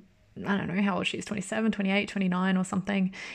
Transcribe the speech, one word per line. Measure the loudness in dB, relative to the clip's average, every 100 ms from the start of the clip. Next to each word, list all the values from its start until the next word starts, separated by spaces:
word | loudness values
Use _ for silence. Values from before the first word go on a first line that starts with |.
| -10 _ _ -8 -2
I | 0
don't | 0
know | 2
how | 2 2
old | -2
she | -4
is, |
twenty-seven, | -4 -6 -2 0 0
twenty-eight, | 2 2 2 0
twenty-nine | 0 0 2 2 2
or | 2
something | -2 0 2 0 -2 -12